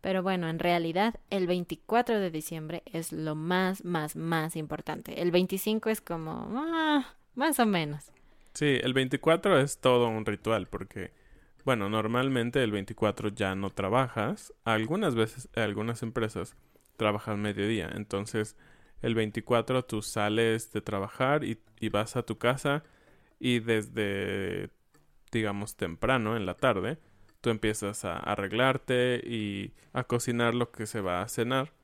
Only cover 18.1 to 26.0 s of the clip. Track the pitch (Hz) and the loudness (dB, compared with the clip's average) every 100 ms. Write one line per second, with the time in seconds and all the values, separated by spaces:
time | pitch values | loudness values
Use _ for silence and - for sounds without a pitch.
18.1 | 98 107 110 107 - - - - - 131 | -4 -2 -2 -4 -8 -20 -20 -20 -6 -2
19.1 | 113 107 110 - 120 110 127 123 107 - | 0 0 -4 2 2 4 -2 0 -6 -4
20.1 | 113 104 107 113 113 - 107 - 101 98 | -2 2 4 4 2 -2 -6 -4 -4 -4
21.1 | - 131 151 117 110 _ - 110 101 113 | 0 2 2 0 -6 _ -6 -2 0 -2
22.1 | 127 - 107 120 131 143 143 - _ _ | -4 -4 0 0 2 0 -2 -4 _ _
23.1 | - _ _ 127 120 113 110 110 110 101 | -20 _ _ 0 2 2 0 0 -2 0
24.1 | 98 98 98 95 95 98 _ _ _ _ | 0 -2 -2 -2 -4 -6 _ _ _ _
25.1 | _ - 113 107 101 104 - 87 82 | _ -6 -2 -2 -4 -8 -6 -6 -2